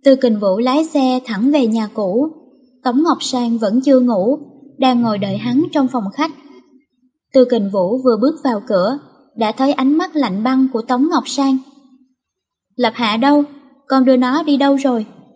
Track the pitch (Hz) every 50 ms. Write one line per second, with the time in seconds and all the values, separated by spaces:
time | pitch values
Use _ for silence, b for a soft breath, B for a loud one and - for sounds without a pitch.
0 | _ 277 269 262 269 240 220 208 202 196 185 208 240 254 262 294 320 320 - 294
1 | 262 254 254 254 254 247 220 190 220 269 285 302 254 220 220 226 220 208 214 -
2 | 208 190 185 233 285 320 - - - _ _ _ _ _ _ _ _ 254 240 262
3 | 320 339 277 - - - - 254 240 240 233 233 226 202 202 247 262 294 277 254
4 | 247 240 240 196 180 220 285 302 - - - - - - - - 254 262 254 240
5 | 233 226 214 202 196 196 196 208 214 240 240 269 330 359 - 311 269 254 254 247
6 | 208 190 - - 302 330 - - - - - - _ _ _ _ _ _ _ _
7 | _ _ _ _ _ _ _ 269 247 240 247 233 202 196 190 202 180 180 220 262
8 | 254 254 233 208 220 277 320 - - 277 233 208 202 - 214 185 175 208 262 285
9 | - - _ _ _ _ _ 214 226 208 208 - 262 277 294 - 262 262 294 320
10 | 359 370 - 302 277 220 185 196 220 247 262 262 262 262 - 226 226 - 262 262
11 | 269 330 359 277 - - - - 269 269 269 262 - - - - _ _ _ _
12 | _ _ _ _ _ _ _ _ _ _ _ _ _ _ _ - 247 226 220 -
13 | 240 214 208 220 233 277 294 294 294 285 - - - - _ _ _ _ 262 269
14 | 262 247 262 254 254 254 254 311 339 302 285 262 277 277 277 269 269 277 247 233
15 | 214 - - - - _ _